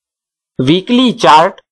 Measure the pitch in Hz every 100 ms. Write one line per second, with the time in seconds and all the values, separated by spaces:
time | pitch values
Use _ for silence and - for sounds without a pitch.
0 | _ _ _ _ _ - 131 180 185 240
1 | 254 165 165 151 180 190 _